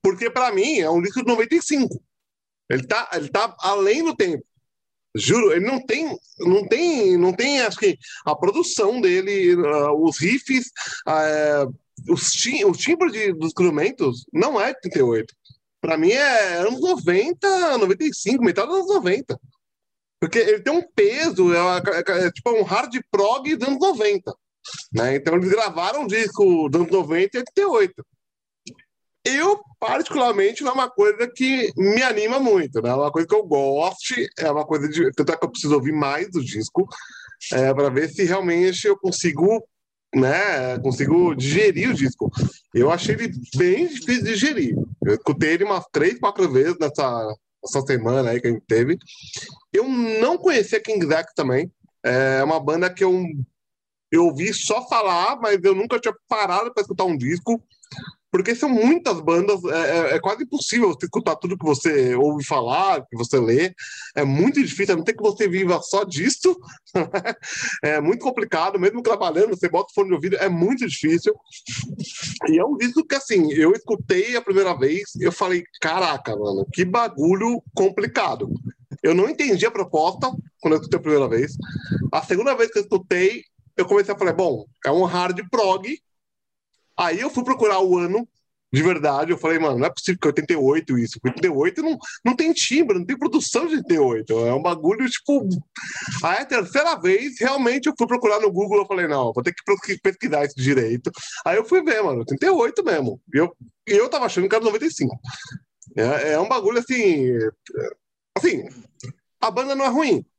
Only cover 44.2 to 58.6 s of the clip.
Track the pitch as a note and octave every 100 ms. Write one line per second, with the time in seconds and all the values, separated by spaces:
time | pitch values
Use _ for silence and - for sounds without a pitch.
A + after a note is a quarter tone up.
44.2 | G3+ G#3+ C#4+ A#3+ B2+ - - - - G#2+
45.2 | - C3 D#3 E3+ G3+ F#3 - D#3 E3 A#3+
46.2 | G3+ G3+ F3+ C3 D3+ E3+ D3+ - C3+ A#2+
47.2 | A2 G#2+ _ _ - C#3 C3+ B2+ A2+ C3
48.2 | A#2+ A#2+ A#2+ A2+ - A2+ B2+ F3 - -
49.2 | - - - - _ G3 C4 B3+ A#3 A3
50.2 | B3 F4 F#4 C4+ G3 A3 G#3+ G#3+ D#3+ D#3
51.2 | E3 - C#3 B2+ F3 _ _ _ A#2+ B2+
52.2 | C3+ C3+ C#3 D#3+ D3 E3 F3+ F3+ F#3+ F#3
53.2 | F3 D3 B2+ _ _ _ _ _ _ D#3+
54.2 | E3+ C#3 F#3 F#3+ - A3 B3 A#3 G3+ F3
55.2 | G3 C4+ A3+ G3+ F3+ F#3+ A#3 A#3+ A#3 G#3
56.2 | _ A3 G3 F3+ A#3 A#3 G3 F3+ F#3+ D3+
57.2 | B2 F3 A#3 A#3 _ _ _ - - _
58.2 | _ F3+ F#3 A#3+